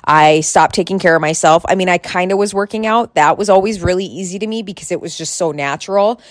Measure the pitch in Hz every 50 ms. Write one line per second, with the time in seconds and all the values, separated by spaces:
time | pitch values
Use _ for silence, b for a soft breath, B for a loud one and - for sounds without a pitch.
0 | B - 151 156 151 156 156 160 156 - - 180 156 151 - 214 175 - 190 190
1 | 190 175 165 160 156 151 165 - - 160 160 170 - - 185 190 185 180 175 175
2 | - - - 180 180 185 196 196 202 202 196 196 202 202 - 220 220 220 220 233
3 | 226 - - 160 151 151 - - 208 202 185 190 190 220 220 185 170 175 185 185
4 | 196 - 117 170 196 175 185 202 214 214 220 226 208 196 185 - - - 180 156
5 | - 165 - - 165 - - - 180 160 147 147 139 139 143 151 - - 196 202
6 | 202 214 247 - b b